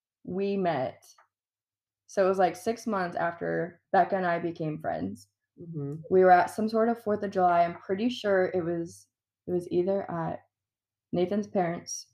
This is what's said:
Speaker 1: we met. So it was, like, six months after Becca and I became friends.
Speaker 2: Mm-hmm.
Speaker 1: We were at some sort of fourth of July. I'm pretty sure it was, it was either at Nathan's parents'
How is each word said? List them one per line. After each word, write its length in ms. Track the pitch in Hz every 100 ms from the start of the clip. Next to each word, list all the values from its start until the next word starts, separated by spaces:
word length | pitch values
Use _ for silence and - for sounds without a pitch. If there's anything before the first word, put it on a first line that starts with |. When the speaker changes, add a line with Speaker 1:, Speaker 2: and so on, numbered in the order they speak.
| _ _
Speaker 1:
we 320 | - 180 202 202
met. 480 | 175 147 127 - - _ _ _ _ _ _ _ _ _ _
So 180 | -
it 40 | 185
was, 100 | 190
like, 180 | 180 170
six 300 | - 233 -
months 300 | 202 175 -
after 640 | 170 170 165 165 170 - _
Becca 240 | 190 180 190
and 100 | 180
I 120 | 170
became 400 | 170 170 156 156
friends. 500 | - - 196 202 - _ _ _
Speaker 2:
Mm-hmm. 340 | 170 160 143 156 160
Speaker 1:
We 100 | 185
were 80 | 185
at 200 | 180 180
some 180 | - 214
sort 200 | 220 226
of 140 | 233
fourth 200 | 208 208
of 80 | 202
July. 320 | 190 180 170
I'm 120 | 170
pretty 340 | 180 - 190 240
sure 420 | 247 208 190 185
it 100 | 185
was, 420 | 165 170 170 - _ _ _ _ -
it 60 |
was 160 | 180 175
either 400 | 175 180 196 -
at 300 | 170 165 - _ _ _ _ _ _ _
Nathan's 340 | 170 180 208 208
parents' 600 | 202 170 170 - - -